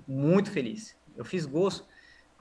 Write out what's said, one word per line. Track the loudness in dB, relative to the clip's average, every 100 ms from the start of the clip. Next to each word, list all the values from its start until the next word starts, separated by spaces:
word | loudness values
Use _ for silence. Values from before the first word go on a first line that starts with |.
| -6
muito | 0 6 6 4
feliz. | -2 -4 -6 -12 -20 _
Eu | -14
fiz | -6 -4
gols | -2 0 0 -2 -14 -20 -20 -20 _ _